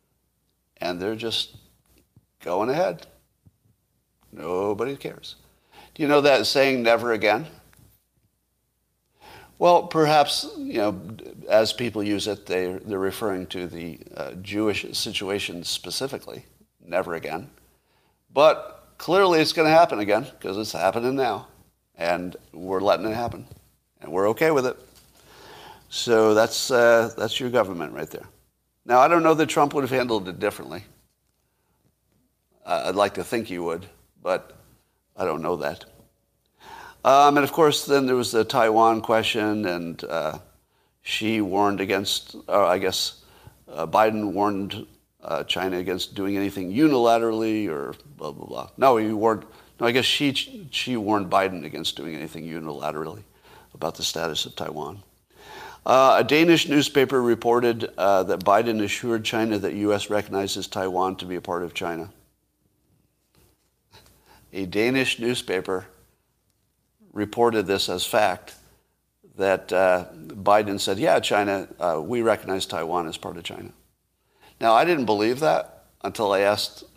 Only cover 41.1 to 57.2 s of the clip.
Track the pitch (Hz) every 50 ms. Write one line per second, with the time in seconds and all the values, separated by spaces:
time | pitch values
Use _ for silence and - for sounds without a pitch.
41.1 | - - 107 107 110 107 104 90 92 101 104 101 101 92 98 95 98 98 101 -
42.1 | - - - - - - - - 90 101 98 85 90 98 95 92 92 - - -
43.1 | - - _ _ _ _ _ - - _ _ - - 78 82 82 - 101 110 110
44.1 | 110 107 104 101 85 98 101 104 101 95 101 92 95 107 - - _ _ _ _
45.1 | _ _ - - 78 71 76 - - 92 90 92 90 90 90 95 90 92 - -
46.1 | - 104 95 98 101 98 98 98 - 98 92 90 98 131 156 156 139 123 117 117
47.1 | 117 117 117 113 110 110 113 110 107 107 104 90 78 71 69 64 76 - - -
48.1 | - - 76 76 73 - - - - 62 - - - - 123 135 123 110 110 107
49.1 | 110 104 110 113 110 95 - - - - - _ _ - 117 117 120 131 113 -
50.1 | - - 147 139 131 - - - - 214 180 131 - - - 127 127 113 101 104
51.1 | 107 101 98 87 90 98 98 95 92 85 73 78 76 73 82 - - - 71 82
52.1 | 78 71 78 80 - 82 78 82 80 82 78 78 71 69 73 78 76 78 80 80
53.1 | 90 107 101 _ _ _ _ - - - - _ - - - 82 - - - -
54.1 | - 82 82 82 76 - - - - - 80 78 76 76 71 71 - 104 - _
55.1 | _ _ _ _ _ _ - - - - - - - - _ - 120 131 135 131
56.1 | 104 98 120 - 143 156 165 175 165 156 - - 139 147 135 - - 143 131 120
57.1 | 135 127